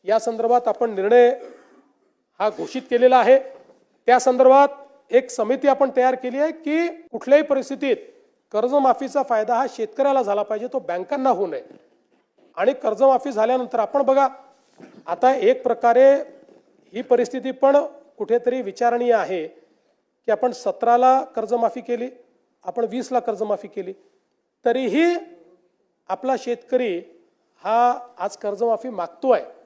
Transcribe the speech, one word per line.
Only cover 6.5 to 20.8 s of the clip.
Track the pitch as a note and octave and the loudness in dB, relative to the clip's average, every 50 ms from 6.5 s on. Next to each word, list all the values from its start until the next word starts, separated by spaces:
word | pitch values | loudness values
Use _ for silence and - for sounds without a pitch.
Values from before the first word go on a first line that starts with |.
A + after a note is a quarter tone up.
| D#4+ | -4
की | D#4+ - D4 D4+ E4 E4+ E4+ E4 - - _ | -8 -6 -4 -2 -2 -2 -4 -6 -12 -18 _
कुठल्याही | - A3 - B3+ C#4 D4+ D4+ | -14 -12 0 2 2 2 4
परिस्थितीत | D4 C#4 C4+ - - C4+ - C#4+ C4+ - - - - _ _ _ _ _ _ _ _ - | 2 -2 -2 -2 -6 -10 -6 -2 -2 -2 -4 -6 -20 _ _ _ _ _ _ _ _ -4
कर्जमाफीचा | G#3 A3+ B3+ - - C4+ C4+ A#3 - C#4 C4 - C#4+ C4+ | -2 -2 0 0 2 2 2 2 0 -4 -4 -4 -4 -2
फायदा | C4+ A#3+ G#3+ G#3+ A3+ A#3+ | 0 -2 -2 0 -2 -2
हा | A3+ C4+ B3+ | -2 -2 -4
शेतकऱ्याला | - - A3 G#3 - - C4+ C#4 C4+ C4+ | -6 -8 -10 -8 -4 -2 0 0 0 0
झाला | A#3+ G3+ G3 G#3 G3+ | 0 -2 -2 -4 -4
पाहिजे, | G3+ A3 G#3 A#3 | -4 -6 -8 -8
तो | B3+ - C4 | -8 -8 -8
बँकांना | F3 - E3+ F3+ F#3 F3+ C#4+ C#4 C4 C4 | -6 -6 -8 -8 -6 -8 -6 -2 0 0
होऊ | A#3+ F#3 G3 | 0 0 -2
नये. | E3+ D3+ C3 - - - - _ _ _ _ _ _ _ _ _ _ _ _ _ _ _ | -6 -6 -12 -12 -16 -20 -20 _ _ _ _ _ _ _ _ _ _ _ _ _ _ _
आणि | - G3 A#3+ C#4+ | -2 -2 -2 -2
कर्जमाफी | C4 - A#3 A3 F#3+ C4+ C4+ C4 C4 C4+ C#4+ | -2 -4 -6 0 2 4 4 4 2 0 -4
झाल्यानंतर | A#3+ G#3 A3 A#3 B3+ B3+ B3 A#3+ - A3+ | -2 -2 0 0 0 -2 -2 -4 -4 -4
आपण | G#3 - - C#4 | -4 -2 -2 -2
बघा, | C#4 C4+ C4+ C#4 C#4 C4 C4+ - - _ _ _ _ _ _ _ - - _ - _ | 0 2 2 2 2 0 -2 -10 -20 _ _ _ _ _ _ _ -20 -20 _ -20 _
आता | D#3 F3 - B3 B3+ C4+ | -10 -4 2 2 2 2
एक | B3+ G3 A3 B3+ - - | 4 2 0 0 2 -2
प्रकारे | - A#3 A#3 - A#3 A3+ B3 C4 C4+ C#4 C#4 D4+ - - - - _ - _ _ _ _ _ _ _ - | -4 -4 0 2 2 4 6 6 6 4 2 -2 -10 -18 -20 -20 _ -20 _ _ _ _ _ _ _ -12
ही | A3 - | -12 -2
परिस्थिती | - B3 A#3+ B3 - - C4 G3+ C4 B3+ | 0 0 0 0 -2 -6 -8 -8 -8 -4
पण | C4 C#4 C4+ C#4 C#4+ - - - - _ _ _ | 0 2 2 2 2 0 -2 -12 -20 _ _ _
कुठेतरी | - G#3 G3 A3+ A#3+ A#3+ B3 B3 C4 | -12 -4 -2 -2 -2 0 -2 -4 -4
विचारणीय | F#3+ G3 F#3+ - A#3+ A#3+ A#3 A#3+ B3 A#3+ A#3 | -8 -10 -6 -2 -2 -2 0 0 0 2 2
आहे | G#3+ F3 D3 G3 - A#3 | 0 0 -2 -6 -6 -8
की | - - _ _ _ _ _ _ _ _ _ _ _ _ _ _ - | -10 -14 _ _ _ _ _ _ _ _ _ _ _ _ _ _ -4
आपण | G#3+ G#3 B3+ B3 - | -2 -2 -2 -4 -4
सतराला | - - G3+ F#3 - | -4 -6 -8 -6 -2